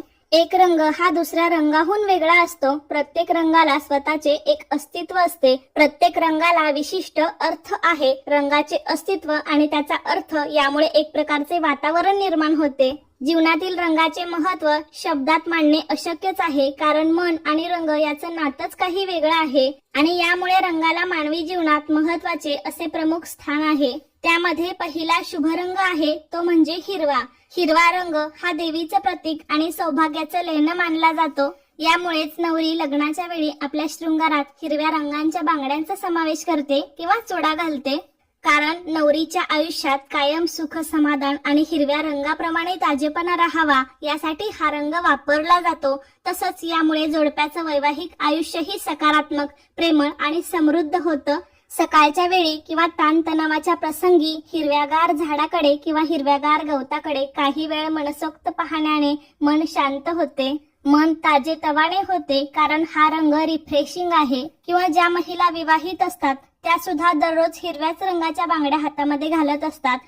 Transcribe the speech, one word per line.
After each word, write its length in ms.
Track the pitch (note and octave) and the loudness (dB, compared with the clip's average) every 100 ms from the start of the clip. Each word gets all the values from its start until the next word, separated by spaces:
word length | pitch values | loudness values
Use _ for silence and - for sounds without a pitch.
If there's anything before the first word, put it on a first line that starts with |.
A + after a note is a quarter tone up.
| - _ - | -4 _ 0
एक 220 | D#4+ E4+ F#4 | 2 4 4
रंग 240 | F#4 E4 D#4 D4+ | 4 6 2 2
हा 140 | F4 | 2
दुसऱ्या 380 | D#4+ E4+ E4 E4+ | 2 0 0 2
रंगाहून 540 | E4+ D4+ D4+ E4 G#4 G4+ | 2 2 2 2 2 2
वेगळा 280 | F#4 D#4+ F4 | 2 4 4
असतो. 340 | E4+ - C4+ D4 | 4 0 0 0
प्रत्येक 520 | - D4 D4 E4 E4+ | -2 -4 -2 -2 0
रंगाला 460 | E4 D#4+ D#4+ D#4 C#4 | 2 4 4 4 2
स्वतःचे 520 | - C#4 C#4+ D4+ D4+ | 0 -2 0 -2 0
एक 280 | D4+ - D4 - | 0 0 -2 0
अस्तित्व 440 | D4 - E4+ E4 F#4 | -6 -4 -10 -4 0
असते, 360 | F4 - C4 C4 _ - | 0 2 2 2 _ 2
प्रत्येक 420 | C#4+ - F4 E4+ | 2 4 2 2
रंगाला 500 | E4 D#4 E4+ E4+ D4+ | 0 2 2 4 2
विशिष्ट 480 | C#4+ D4 F#4 - D#4 | 0 -2 -4 -4 0
अर्थ 540 | E4 - D#4 E4 - G4 | -2 0 -4 -4 -6 -2
आहे. 300 | E4+ D#4 C4+ C4+ - | 0 2 0 0 0
रंगाचे 560 | C#4+ C#4+ D4 D4 F4+ - | 0 2 0 0 -4 -4
अस्तित्व 440 | D#4 - G4 D4+ | -4 -2 -4 -2
आणि 340 | D4+ - D4 D4+ | -4 0 2 2
त्याचा 280 | D4+ D4 - - | 0 -2 -4 -2
अर्थ 300 | D4 - D#4 D4 | -4 -2 -4 -2
यामुळे 360 | D4+ C#4 D4 D#4+ | 2 2 2 2
एक 240 | D4 D4+ | 2 0
प्रकारचे 480 | D4+ D4+ D4 C#4+ F4 | -2 -2 -2 -2 -2
वातावरण 580 | D#4 C#4+ D4 E4+ F4+ G4+ | 0 0 0 0 2 2
निर्माण 380 | G4 D#4+ D#4 D#4 | 0 0 0 2
होते. 360 | D4+ C4+ C4 D4 _ - C4+ | 0 0 0 -2 _ -8 -2
जीवनातील 540 | E4 D#4+ E4 F#4 F4 | 2 2 2 -2 -2
रंगाचे 460 | E4+ D#4+ D#4+ D#4+ F4 | 0 2 0 -2 -6
महत्त्व 440 | E4+ D#4 F4+ D#4 D4+ D4+ - | -2 -2 0 0 0 -2 -10
शब्दात 540 | F4+ D4+ C4+ D4 E4 | -4 -2 0 0 0
मांडणे 300 | E4 D4+ D4+ - | 2 4 2 0
अशक्यच 460 | D4+ F4 E4 F#4+ F#4 | -6 -4 -4 -4 -2
आहे, 300 | D#4+ C#4 C#4 | -2 0 0
कारण 400 | C#4+ D#4 D4+ D#4+ | 0 0 2 2
मन 240 | E4 F4 D#4+ D4+ | 2 0 -2 -2
आणि 220 | D#4 E4+ | -2 0
रंग 200 | F4 D#4+ D4+ | -2 -2 0
याचं 360 | D4+ D4 E4+ E4 | 0 -2 -8 -4
नातंच 400 | D4 C4+ E4+ - | -4 -4 -10 -4
काही 300 | F#4 F4 F#4+ | -4 -2 -4
वेगळं 300 | E4+ D4+ D#4+ | 0 2 2
आहे 360 | D#4 C4+ C4 C#4+ _ | 2 2 2 -2 _
आणि 220 | C4 D#4 F4 | 0 2 2
यामुळे 420 | E4+ F4+ F4+ F#4 | 0 0 2 2
रंगाला 440 | F#4 D#4+ E4 E4 F4+ | 2 0 0 0 -2
मानवी 360 | E4 D4 E4 | -2 -2 -4
जीवनात 500 | D#4+ F#4 D#4 D4+ D4+ | -4 -2 0 0 2
महत्त्वाचे 640 | D4+ D#4 E4+ F4 D#4+ D4+ C#4+ - | 0 0 -2 -4 -6 -4 -6 -6
असे 220 | - E4 | -8 -6
प्रमुख 380 | E4 D#4 E4 D4+ | -2 -2 -2 -6
स्थान 380 | - - D4 | -14 -6 -2
आहे. 280 | D#4 D4+ C#4 D4 _ _ | 0 2 0 -2 _ _
त्यामध्ये 480 | E4+ E4+ F4 D#4 F4 F#4 | 0 2 2 0 -4 -4
पहिला 400 | E4+ D#4+ E4 E4+ - | -6 -6 0 -2 -2
शुभ 200 | F4+ D4+ | -2 -2
रंग 280 | E4+ F4+ F#4 | -2 -4 -2
आहे 380 | F#4+ E4 D4+ D#4 - | -2 0 0 -2 -6
तो 80 | E4+ | -4
म्हणजे 360 | F4 E4+ D4+ E4+ D#4+ | 2 4 4 0 -6
हिरवा. 320 | F#4+ D4+ C4 A#3+ _ _ | -4 0 0 -4 _ _
हिरवा 360 | - D#4+ D#4+ E4+ | -2 2 6 4
रंग 240 | F4+ F4 D4+ D#4 - | 4 -2 -2 -4 -4
हा 140 | F4 | -4
देवीचं 480 | D#4 E4 D#4 D#4+ G4+ | -4 -4 -4 -2 0
प्रतीक 400 | G4 E4+ D#4+ D#4 - | 0 -4 -6 -6 -2
आणि 200 | D4+ E4 | -2 -2
सौभाग्याचं 720 | D#4+ E4+ C#4+ D#4 D#4 D4+ F4 F4 | -2 -2 0 0 -2 -4 -4 -2
लेणं 300 | D#4 D4+ F4 | 0 0 0
मानला 360 | F4 D#4+ D#4+ | -2 2 2
जातो. 340 | D#4+ D#4+ C#4 C#4 F4+ _ - | 2 -2 0 -2 -4 _ -4
यामुळेच 560 | D#4 F4 F4 D#4 D#4 - | 0 2 0 -4 -4 -4
नवरी 380 | E4+ E4 D#4+ E4 | -2 0 0 -2
लग्नाच्या 480 | D4+ C#4+ D4 D#4 F4 | -2 -2 -2 -4 -6
वेळी 220 | E4+ D4+ - | -4 -4 -4
आपल्या 240 | C#4+ D4+ D4+ | -6 -4 -6
शृंगारात 540 | - E4 D#4+ D#4+ D4 C#4+ - | -6 -2 0 2 0 -4 -8
हिरव्या 260 | D#4 D4 D#4 | -4 -2 0
रंगांच्या 520 | D#4 D4 D4 D#4 F4 | -2 -4 -2 -2 -2
बांगड्यांचा 540 | D#4 D#4 C4 D4 D#4+ F#4+ | -2 -2 -2 -4 -4 -6
समावेश 460 | F#4 E4 D#4+ D#4 - | -4 -2 -2 -4 -2
करते 340 | D#4 C#4+ C#4 C#4+ - | -4 0 -2 -2 -8
किंवा 220 | E4 A4 | -2 -2
चुडा 320 | - F4+ D#4 D#4 | -2 -4 -2 -2
घालते, 420 | E4+ C#4+ C4+ D4 - _ _ _ | -4 -4 -4 -6 -6 _ _ _
कारण 380 | - D4 D4+ E4+ F4 | 0 2 2 -4 -4
नवरीच्या 540 | D#4+ D4 D4+ D#4+ F4+ E4+ | 0 2 2 0 -4 -2
आयुष्यात 500 | D#4 D#4+ - D4+ C#4 - | -2 -2 -2 -2 -2 -2
कायम 340 | D4+ C#4+ D#4+ E4+ | -2 0 0 -2
सुख, 320 | - D#4 D#4+ | -4 -8 -6
समाधान 540 | D#4 D#4+ D4 C#4+ C#4 D4 - | -4 0 2 2 -2 -2 0
आणि 180 | D4 D#4 | 2 2
हिरव्या 320 | D#4+ C#4+ D4 | 0 0 0
रंगाप्रमाणे 760 | D#4 C#4+ C#4+ D#4+ E4+ E4 E4+ F#4 | -2 -4 -4 -2 -2 -2 -4 -2
ताजेपणा 580 | E4+ C#4+ D4 D#4+ E4+ F4 | 0 0 -2 -2 -2 0
राहावा 460 | D#4+ D#4 D#4 C4+ C4 - | 0 2 2 2 0 -6
यासाठी 460 | D4 D4+ D#4 D#4 G#4 | -6 -4 -4 -6 -8
हा 180 | - D4+ | -2 -2
रंग 220 | D4 D4 E4 | -2 -4 0
वापरला 560 | E4+ C#4+ - D4 D#4+ F4 | 0 0 2 0 4 2
जातो. 340 | F4 D#4 C#4 C#4 - _ F4+ | 2 -2 -2 -2 -6 _ -8
तसंच 360 | F4+ F#4+ F#4 | -4 -4 -4
यामुळे 420 | E4 E4 D#4 D#4 D#4 | -4 0 2 2 0
जोडप्याचं 580 | D#4 D4 D4 D4 E4+ D#4+ | 2 0 0 -4 -4 -2
वैवाहिक 460 | D4 C#4+ C#4+ F4 - | 0 0 -2 -8 -4
आयुष्यही 560 | D4+ D#4 D#4+ E4+ D#4+ G4 | -2 0 -2 -4 -6 -6
सकारात्मक, 680 | - D4+ D4+ D4 D4 D4 C#4+ - _ - | -6 0 2 2 0 -4 -4 -8 _ -2
प्रेमळ 320 | E4 D#4 C#4+ D#4+ | 2 2 2 -2
आणि 220 | D4 E4 - | -4 -4 -4
समृद्ध 440 | F4 D4+ D#4 D4+ F4+ | 0 2 2 0 -2
होतं. 420 | D#4 D4 C#4+ D4 - _ _ | 0 -2 -2 -4 -4 _ _
सकाळच्या 540 | - E4 D#4 D4 D4 F4+ | -4 2 4 4 4 2
वेळी 280 | F#4 D#4+ D#4 - | 2 2 -2 -4
किंवा 180 | D#4+ E4 | 0 0
ताणतणावाच्या 840 | E4 D#4 D#4+ D#4+ D#4 D#4 D#4 E4 | 2 2 2 2 0 0 0 0
प्रसंगी 600 | E4+ D#4 D#4 F4+ F4 D#4 D#4 - | -2 -2 0 4 4 4 -4 -6
हिरव्यागार 580 | E4 D4 D4 C#4+ D#4 E4 | -4 0 0 2 2 2
झाडाकडे 640 | D4+ D#4+ D4 D#4 F4 D4 D4 | 2 0 -2 0 2 2 2
किंवा 260 | E4 D#4 | 0 -2
हिरव्यागार 600 | D#4 D#4+ C#4 C#4 D4 D#4 D4+ | 0 0 2 2 2 0 0
गवताकडे 600 | C#4+ C4 D4+ D#4+ C#4 C#4 - | -4 -4 -6 -4 -4 -4 -2
काही 300 | C#4+ C#4+ D#4 | -2 0 -4
वेळ 200 | D#4 D#4 | -4 -2
मनसोक्त 600 | D#4 C#4+ D4 D#4+ D#4 F4 | -2 -4 -6 -8 -6 -8
पाहण्याने 640 | E4+ D#4 D#4 D4+ D4+ C#4+ D4 - - | -6 -4 -2 0 2 0 -2 -8 -2
मन 220 | D4 D4+ D#4 | 0 2 0
शांत 420 | F#4 C#4 C#4 E4+ | -2 -2 -2 -4
होते, 420 | E4+ D#4 - C4 D4+ _ _ C#4 | -2 -2 -2 -4 -4 _ _ 2
मन 280 | D4 D#4+ D#4 | 4 4 2
ताजेतवाने 840 | D#4+ D4 C#4+ D#4+ D#4 D4 D#4+ F#4 F#4+ | 2 2 2 -4 0 2 2 0 -2
होते, 360 | F4+ - C#4 C#4 D#4 | -2 0 -2 -2 0
कारण 280 | D4+ D4+ D#4+ | 0 2 -2
हा 180 | D#4 D#4 | 2 2
रंग 240 | D#4 D4+ D4 D#4+ | 4 2 2 0
रिफ्रेशिंग 680 | D#4 - D4 D4 F4+ F4 | -2 -2 -2 -2 -4 0
आहे. 280 | E4 C#4+ C4 D4 _ - | 2 2 0 -4 _ -2
किंवा 220 | F4 F4+ | 0 2
ज्या 220 | D#4+ F4 | 4 4
महिला 400 | F4 E4 F4 F4 | 2 -4 0 0
विवाहित 500 | E4 D#4 D#4+ D4+ E4 | 0 0 0 0 -4
असतात 320 | F#4 - C#4+ C4+ - _ | -4 -2 -2 -2 -8 _
त्या 140 | E4 E4 | -2 -2
सुद्धा 320 | - D4+ E4+ D#4 | -2 0 2 2
दररोज 440 | E4+ D#4+ E4 D#4+ | 2 2 0 -2
हिरव्याच 380 | F4 D4+ D#4 D#4+ | -8 -4 -4 -4
रंगाच्या 420 | F#4+ F4 E4 D#4 E4+ | -2 -2 -2 -2 -2
बांगड्या 320 | E4 C#4+ D4+ | 0 0 0
हातामध्ये 480 | D4 D4 C#4+ C#4+ D4+ | -2 -2 -2 -2 0
घालत 340 | E4 D4 D4 | 0 0 0
असतात. 340 | D#4 - C4 B3+ | -4 -4 -4 -4